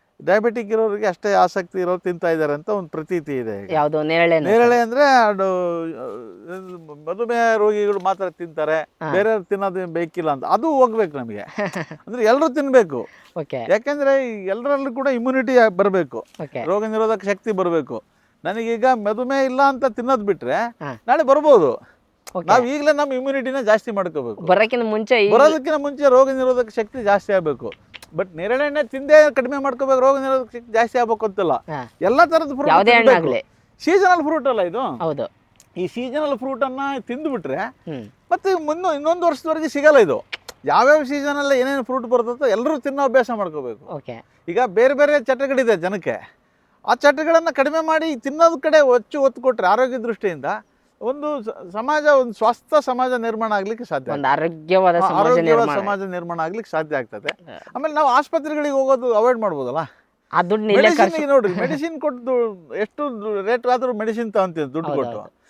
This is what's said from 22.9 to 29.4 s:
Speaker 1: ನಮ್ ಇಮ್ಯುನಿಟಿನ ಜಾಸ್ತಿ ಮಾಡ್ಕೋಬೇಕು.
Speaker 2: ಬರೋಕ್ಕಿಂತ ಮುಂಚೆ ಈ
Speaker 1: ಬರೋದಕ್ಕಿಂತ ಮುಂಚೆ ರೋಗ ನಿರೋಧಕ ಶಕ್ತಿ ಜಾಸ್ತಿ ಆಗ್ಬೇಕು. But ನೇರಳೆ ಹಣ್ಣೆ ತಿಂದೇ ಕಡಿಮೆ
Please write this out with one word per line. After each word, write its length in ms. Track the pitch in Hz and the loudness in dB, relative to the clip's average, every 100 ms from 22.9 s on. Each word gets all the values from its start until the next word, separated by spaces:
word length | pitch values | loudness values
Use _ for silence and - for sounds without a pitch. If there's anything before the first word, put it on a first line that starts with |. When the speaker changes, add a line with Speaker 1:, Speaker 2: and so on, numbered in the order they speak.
Speaker 1:
ನಮ್ 200 | 294 294 | 0 0
ಇಮ್ಯುನಿಟಿನ 480 | 254 269 269 254 269 | -4 -4 -4 -4 -4
ಜಾಸ್ತಿ 300 | 208 214 - | 0 0 0
ಮಾಡ್ಕೋಬೇಕು. 500 | 202 180 156 120 104 | -4 -4 -4 -6 -6
Speaker 2:
ಬರೋಕ್ಕಿಂತ 420 | 170 190 220 247 226 | 0 2 2 0 -2
ಮುಂಚೆ 400 | 214 214 240 202 | -2 0 2 4
ಈ 60 | |
Speaker 1:
ಬರೋದಕ್ಕಿಂತ 440 | 226 302 311 277 302 | 6 6 4 -2 -2
ಮುಂಚೆ 320 | 285 269 285 | -4 0 4
ರೋಗ 200 | 254 269 | 6 4
ನಿರೋಧಕ 400 | 262 254 254 226 | 2 0 0 -2
ಶಕ್ತಿ 340 | 233 214 262 | -4 -8 -4
ಜಾಸ್ತಿ 300 | 202 196 - | 0 0 2
ಆಗ್ಬೇಕು. 400 | 190 160 123 113 - _ - - 156 | 0 0 -4 -8 -14 _ -20 -14 -8
But 220 | 190 160 | -8 -6
ನೇರಳೆ 280 | 196 254 294 | -4 -2 -2
ಹಣ್ಣೆ 180 | 294 233 | -2 -4
ತಿಂದೇ 460 | 269 285 302 302 | -4 4 6 6
ಕಡಿಮೆ 240 | 262 | 2